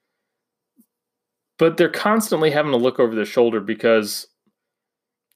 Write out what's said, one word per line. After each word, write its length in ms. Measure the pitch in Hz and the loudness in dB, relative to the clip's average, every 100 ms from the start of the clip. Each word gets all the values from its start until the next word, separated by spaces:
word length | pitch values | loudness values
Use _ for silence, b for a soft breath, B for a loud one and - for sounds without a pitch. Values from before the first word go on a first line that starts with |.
| _ _ _ _ _ _ _ _ _ _ _ _ _ _ _ - | _ _ _ _ _ _ _ _ _ _ _ _ _ _ _ 0
But 200 | 165 160 | 0 2
they're 100 | 165 | 0
constantly 640 | - 202 220 214 165 160 | 0 0 0 0 0 0
having 220 | 147 151 | 0 0
to 40 | 127 | 0
look 220 | 123 123 | 0 0
over 160 | 120 110 | 0 0
their 100 | 104 | -4
shoulder 360 | - 117 110 | 0 0 0
because 640 | 98 107 120 113 104 - - _ _ _ _ _ _ _ _ _ _ | -6 -4 2 2 0 -8 -14 _ _ _ _ _ _ _ _ _ _